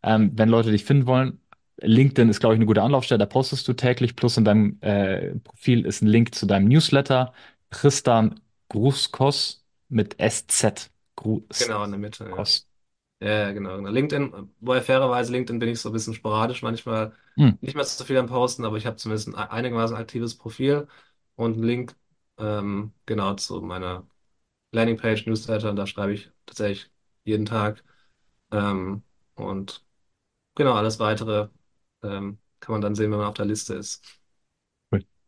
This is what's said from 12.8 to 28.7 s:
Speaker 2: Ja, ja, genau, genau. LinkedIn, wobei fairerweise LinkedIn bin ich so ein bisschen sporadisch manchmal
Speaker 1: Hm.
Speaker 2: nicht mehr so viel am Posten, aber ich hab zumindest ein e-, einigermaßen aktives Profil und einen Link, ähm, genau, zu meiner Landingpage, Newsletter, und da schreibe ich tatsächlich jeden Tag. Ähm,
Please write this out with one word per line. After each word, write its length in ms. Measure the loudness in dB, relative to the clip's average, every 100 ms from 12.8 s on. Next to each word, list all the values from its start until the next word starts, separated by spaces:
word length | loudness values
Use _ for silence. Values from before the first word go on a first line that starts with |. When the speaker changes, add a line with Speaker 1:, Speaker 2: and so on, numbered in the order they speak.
| _ _ _ _
Speaker 2:
Ja, 100 | -2
ja, 220 | -2 -2
genau, 240 | -6 -8 -8
genau. 120 | -4
LinkedIn, 640 | -2 0 -2 -4 -8 -20 _
wobei 220 | -2 0
fairerweise 500 | 2 2 2 0 -2
LinkedIn 260 | -4 -4 -4
bin 100 | -4
ich 100 | -4
so 100 | -6
ein 20 |
bisschen 200 | -6 -6
sporadisch 480 | -8 -4 -2 -2 -4
manchmal 540 | -6 -6 -6 -6 -6 _ _ 4
Speaker 1:
Hm. 180 | 4 4
Speaker 2:
nicht 140 | -4 -4
mehr 80 |
so 200 | -4 -6
viel 140 | -2 0
am 80 | 0
Posten, 360 | 0 -2 -2
aber 120 | -6 -4
ich 80 | -6
hab 120 | -8
zumindest 300 | -6 -6 -6
ein 60 |
e-, 20 | -10 -8
einigermaßen 460 | -6 -4 -2 -2 -4
aktives 400 | -8 -8 -8 -8
Profil 520 | -16 -4 0 0 -2 _ _ _ _ -6
und 180 | -4
einen 100 | -2
Link, 320 | -2 -2 -6 _ _ _ _ _
ähm, 560 | -6 -4 -4 -6 -8 _ -8
genau, 280 | -4 -2 -4
zu 260 | -8 -10
meiner 440 | -10 -10 -8 -10 -14 _ _ _ _ _ _
Landingpage, 540 | 0 0 0 -2 -2 -2
Newsletter, 440 | -4 -2 -4 -2
und 60 | -4
da 100 | -6
schreibe 280 | -6 -4
ich 160 | -6 -10 _ -20
tatsächlich 440 | -6 -4 -4 -12 _ _ _
jeden 220 | -4 -2 -2
Tag. 380 | -2 -2 -4 _ _ _ _ _ _ _
Ähm, 520 | -2 -2